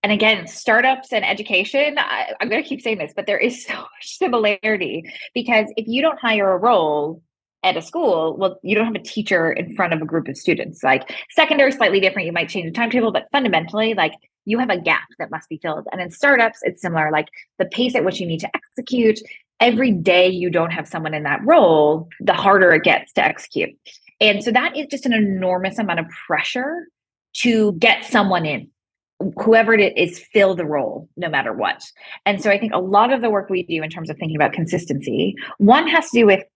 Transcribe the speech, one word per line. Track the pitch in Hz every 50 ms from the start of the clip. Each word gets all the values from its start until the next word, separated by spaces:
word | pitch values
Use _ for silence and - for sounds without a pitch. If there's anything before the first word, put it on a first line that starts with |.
| -
and | 202
again, | 214 208 214 214 220 196 170 165
startups | - - - - 220 226 240 262 262 262 262 - -
and | 277 -
education, | - 190 208 214 - 220 180 190 214 - 269 285 302 285 294
I, | - - - - - - - -
I'm | - -
gonna | 208 -
keep | - - 269 -
saying | - 226 220 196
this, | 160 147 -
but | - -
there | - 202 -
is | - 247 247 - -
<laughs> |
so | - -
much | - - - _ -
similarity, | - - - - 370 359 247 240 214 208 208 196 - 220 220 202 185 139 - 165 165 - - - - - _
because | 247 240 247 240 220 214 208 - -
if | 220 220
you | 226 254
don't | 285 320 294 285
hire | - 233 220 214 202 190
a | 190 180
role | 185 240 240 196 160 156 151 151 147 151 170 165 _ _ _ _ _ _ _ _ -
at | 190 185 165
a |
school, | 165 - - 330 349 254 185 160 160 160 -
well, | - 190 190 185 -
you | - 170 202
don't | 208 220
have | 226 220
a | -
teacher | - - - 220 208 - 196 175 165 165
in | - - 180 170 -
front | - 190 170 165
of | 156
a | 156
group | 156 160 165 151 -
of | 135
students. | - - - 165 - - - - - -
Like, | - 131 135 - - - - - _
secondary, | - - 311 302 311 285 277 262
slightly | 269 - 240 196 190 196
different. | 190 185 - 208 180
You | 165 170
might | 170 165 160
change | - 202 170
the | 160 165
timetable, | - 233 226 226 247 240 226 190
but | - - -
fundamentally, | - 285 269 226 180 165 165 165 - 208 220 226 226
like, | 190 170 156 165 - _ _ _ _ _
you | - 214 233
have | 254 226
a | 196 180
gap | 160 165 156 - - - - _
that | - -
must | - 156 - _
be | 165 156
filled. | _ 170 156 156 156 - -
And | 185
in | 180 175
startups, | 175 - - 285 277 247 233 226 220 - -
it's | - 175 _
similar, | - 180 170 160 156 151
like, | 156 151 156 - _ - - _ _ _
the | 190
pace | 185 - - 247 254 247
at | 247 156
which | 185 - -
you | 190
need | 170 165 160
to | 165 - _
execute, | - _ _ _ - 247 - - 247 233 220 214 214 - - - - _ _ _ _
every | 226 240 240 220 269 254
day | 208 175 165 190 180 180 180 185
you | 185 180 175 180
don't | 165 175 165 165
have | 165 170 151 -
someone | - 170 156 156 156
in | 151
that | 151 143 143 - -
role, | 226 320 339 240 175 160 156 151 147 151 160 165 170 - -
the | - 185 180
harder | 170 - 196 196 196 185 180
it | 165 156
gets | 160 175 147 - - - -
to | - 170
execute. | 139 127 - - - - - - - - _ _ - - - _ - _ _
And | 220 214 202 202 196
so | 240
that | 220 240 269 339 -
is | 277 302 285
just | - 269 -
an | 277 233
enormous | 220 214 202 190 185 185 185 185 185 185 190 185 -
amount | 220 196 175 165
of | 165 165 - - -
pressure | - 170 151 - - - 254 247 277 320 349 330 _ _ _ _ _ _ _ _ _ _
to | - - 247 233 220 214 208 185
get | 165 - 226 196 - -
someone | - - 226 202 196 185 175 165 151
in, | 147 - - - _ _ _ _ _ _ _ _ _ _ - 196 - -
whoever | - 220 220 226 226 208 226
it | 214 202 190 -
is, | - 180 175 - -
fill | - _ _ 214 202 190 190
the | 170 175
role, | 151 151 143 135 135 - - 156 _ _
no | - 175 165
matter | 151 139 135 120 107
what. | 98 107 92 - - - - - _ - - - - _
And | 214 202 196
so | - 214
I | 196 202
think | 202 220 214
a | -
lot | 185 185 196 202 220 247 269
of | 262
the | 226 233
work | 214 202 190 196
we | 196 185
do | 175 - 165 160 156
in | 160
terms | 160 180 160 160
of | 156 -
thinking | - 160 160
about | 151 151 -
consistency, | - - 165 165 - 165 - - - 143 - - 117 135 160 196 196 - - - - _
one | 202 202 240 294 330 330
has | 311 330 311 -
to | - 233
do | 233
with | 208 196 - - _ _